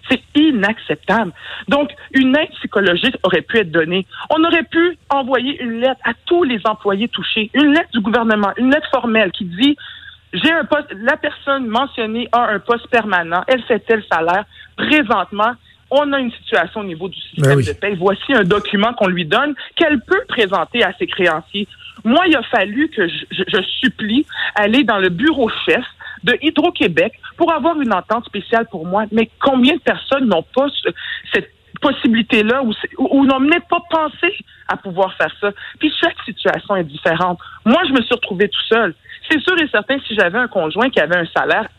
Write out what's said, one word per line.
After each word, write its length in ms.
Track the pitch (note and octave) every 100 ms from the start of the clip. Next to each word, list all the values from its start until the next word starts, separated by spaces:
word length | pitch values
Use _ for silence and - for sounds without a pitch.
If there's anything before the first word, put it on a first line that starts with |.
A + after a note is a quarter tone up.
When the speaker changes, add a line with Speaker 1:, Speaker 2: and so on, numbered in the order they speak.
| -
Speaker 1:
C'est 140 | C4 -
inacceptable. 1000 | D4 D#4 B3+ G3 A3 - D3+ - G#3 G3+ - - - -
Donc, 240 | C#4+ D4 - -
une 220 | C4+ C4 C#4
aide 140 | D#4 -
psychologique 540 | - A3 F#3+ F3 B3 -
aurait 200 | F#3+ E3+
pu 180 | D#3+ A3+
être 120 | F#3+
donnée. 360 | E3 D#3+ F#3 F#3 - -
On 120 | D#4
aurait 200 | D#4+ E4+
pu 340 | D4+ E4 F4 E4+ _
envoyer 520 | C#4 C4 C4 B3 C#4+
une 200 | B3 A3+
lettre 200 | B3+ B3+
à 100 | - A#3 -
tous 180 | F4
les 160 | E4+ A#3 A3
employés 440 | G#3+ G3+ G3 A#3
touchés, 420 | - F3+ - G#3+
une 200 | B3+ D4
lettre 180 | D4 F4+
du 60 | -
gouvernement, 520 | G#3 B3 A3+ G#3+ G3+ F#3+
une 140 | B3
lettre 180 | D4 D4+
formelle 420 | C4 A#3+ A3 G3+
qui 140 | - F#3
dit, « 320 | E3+ C4+ D4 - - - - _
J'ai 180 | F3+ B3+
un 140 | E4 C#4
poste, 220 | D4 D4 G3
la 160 | A3+ D4+
personne 520 | D4 - - C4+ B3
mentionnée 600 | G#3+ C4+ - A3 A3+ A#3+
a 160 | A#3+ A#3
un 100 | G#3
poste 280 | - A#3 -
permanent, 560 | A#3+ G#3+ F#3 E3 F3 -
elle 140 | C4
fait 160 | - G#3+
tel 240 | - A3+ -
salaire. 340 | F3 E3 F3+ G#3 - - -
Présentement, 760 | A3 D4+ A#3 G#3+ F3+ G3+ G#3+ B3 _ _ _
on 200 | C4 D4
a 80 | C#4
une 120 | B3
situation 500 | - - G#3 E3 A3
au 40 | G3+
niveau 220 | D#3+ F#3
du 120 | D#3+
système 300 | - - C#3
Speaker 2:
Ben 40 | C#3
oui. 100 | A#2+
Speaker 1:
de 60 |
paie. 220 | - G3 G3
Voici 360 | F#3 G3 -
un 100 | C4+
document 500 | F#3 G3+ G3+ - G#3+
qu'on 140 | A#3+ G3
lui 180 | F3 E3
donne 280 | G3+ C#4+ C#4+ - -
qu'elle 260 | E4 D4
peut 220 | - F#4 B4+
présenter 560 | F#4+ G3+ F#3+ D#3 A#3+
à 80 | G3 F#3+
ses 80 | F3
créanciers. » 600 | - F3+ D#3+ - G3 G3+ - - -
Moi, 220 | G#3+ C#4+ F#4
il 80 | D4
a 60 |
fallu 460 | A3 A#3 G#3 G#3 D#4
que 180 | C4 F3+
je, 160 | D3+ -
je, 120 | F3 F#3
je 140 | - F#3 -
supplie 460 | C4 - A3 A#3 D4+ - - -
aller 280 | G#3 A#3
dans 140 | B3+ G#3
le 120 | F#3
bureau 400 | E3+ C#4 D4 A3+ - -
chef 200 | E3+ B3 _ - -
de 120 | - A#3+
Hydro-Québec 720 | D4 - F4 F4 A#3+ D#3+ G#3+ - - -
pour 160 | E4
avoir 260 | D#4+ C#4+ D#4+
une 140 | B3+
entente 320 | F#3+ - A3 -
spéciale 400 | G#3 - A3+ A#3
pour 140 | F3+ E3
moi. 180 | F#3+ G#3+
Mais 180 | A3 A3 _
combien 360 | C#4 C4 B3 D#4+
de 40 |
personnes 440 | - F3+ - C4+ B3+
n'ont 180 | F3 E3 -
pas 100 | C#4 -
ce, 60 | - E3+ - - -
cette 200 | G#3+ - _ _ -
possibilité-là 840 | D4 C4+ B3+ A3+ A3+ A#3 G#3+ B3+
ou, 100 | C4 G#3 - -
ou, 100 | C4 C4+
ou 60 | C4+
n'ont 140 | C4+
même 220 | C#4 E4+ E4+
pas 120 | F4 F4
pensé 460 | D#4+ D4+ - F4 G#4 - - -
à 80 | F#3
pouvoir 380 | G3 F3 F#3+
faire 200 | - D#3 -
ça ? 120 | G3+ G3+ - -
Puis 140 | D#4 -
chaque 160 | E4+ - -
situation 500 | G#3 G3 D#3+ - G3
est 80 |
différente. 560 | E3 C#3+ F#3 E3 F3+ F3 - -
Moi, 180 | - C#4+ F4+
je 60 |
me 80 | C4+
suis 140 | A3+ B3
retrouvée 340 | - F#3 G3+
tout 160 | - -
seul. 280 | A3+ G#3+ D3+ - - -
C'est 100 | D#4
sûr 180 | D4 F4+
et 60 | D4+
certain, 280 | - - C4+ -
si 100 | G#3+
j'avais 240 | F3+ G3
un 80 | A#3+
conjoint 420 | G3+ D#3 E3 B3+
qui 100 | -
avait 160 | D3+ F3
un 120 | E3
salaire 400 | - C#3 F3 A3